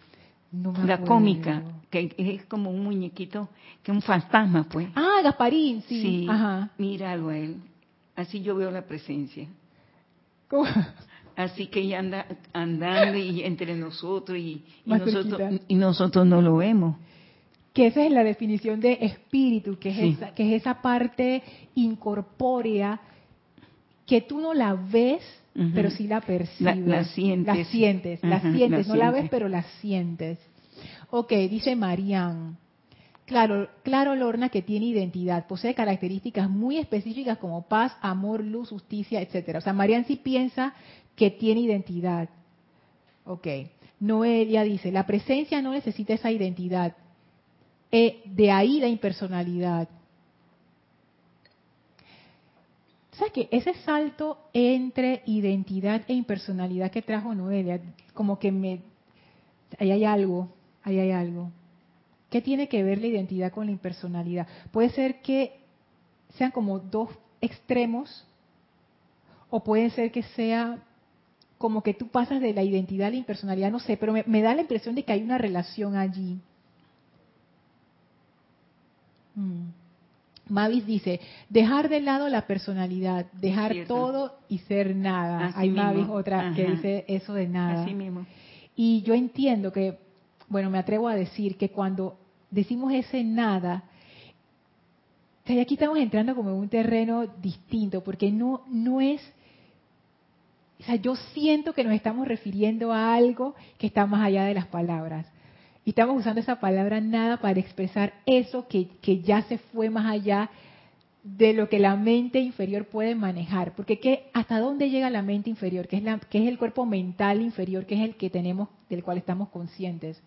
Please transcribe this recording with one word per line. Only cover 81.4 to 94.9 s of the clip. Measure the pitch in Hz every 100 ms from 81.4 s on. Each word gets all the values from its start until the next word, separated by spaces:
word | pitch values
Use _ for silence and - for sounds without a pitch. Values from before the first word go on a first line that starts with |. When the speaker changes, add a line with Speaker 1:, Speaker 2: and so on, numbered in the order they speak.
| -
Speaker 1:
"Dejar | 220 220 277 302
de | 294
lado | 285 269 285
la | 233 -
personalidad, | 196 - 190 180 180 185 180 180
dejar | 185 190 196 214
Speaker 2:
Cierto. | 175 170
Speaker 1:
todo | 247 254 269 262 - -
y | 190
ser | - 202 196
nada". | 190 190 185 170 170 180
Speaker 2:
Así | 190
Speaker 1:
Hay | 190
Speaker 2:
mismo. | 196
Speaker 1:
Mavis, | 180 170 -
otra | 208 196 190 180
que | 170
Speaker 2:
Ajá. | 180
Speaker 1:
dice | 165 196 196 -
eso | 190 196
de | 202 180
nada. | 180 175 170
Speaker 2:
Así | 175
mismo. | 196 190 180 180 - - - - -
Speaker 1:
Y | 226 226
yo | 202
entiendo | 233 254 - 269 226 196
que, | 196 190 185 _ _ _ _ -
bueno, | 196 190
me | 190
atrevo | 180 214 233
a | 214
decir | 180 - 202 190
que | 196
cuando | - 190 190 190 - _ _ _
decimos | 196 196 240 262
ese | 262 254 262
nada, | 226 226 226 190 175 180 - _ - - - _ _ _ _ _ _